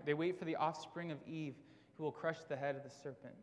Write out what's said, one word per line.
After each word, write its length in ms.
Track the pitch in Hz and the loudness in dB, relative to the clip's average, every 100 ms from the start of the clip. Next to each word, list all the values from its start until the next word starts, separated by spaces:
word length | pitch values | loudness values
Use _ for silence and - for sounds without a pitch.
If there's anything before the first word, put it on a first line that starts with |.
they 100 | 147 | 4
wait 240 | 147 170 185 | 4 4 2
for 60 | |
the 120 | 165 160 | 0 4
offspring 540 | 156 160 - 170 170 | 2 2 -6 -4 -4
of 80 | 143 - | -4 -4
Eve 300 | 160 151 123 - - - - | -4 -4 -6 -14 -20 -16 -2
who 80 | |
will 80 | 156 | -2
crush 320 | - 165 160 | 2 2 0
the 120 | - 135 | 0 0
head 200 | 143 139 | 2 0
of 80 | |
the 60 | 135 | -4
serpent. 440 | - 143 131 127 - | -8 -8 -8 -12 -12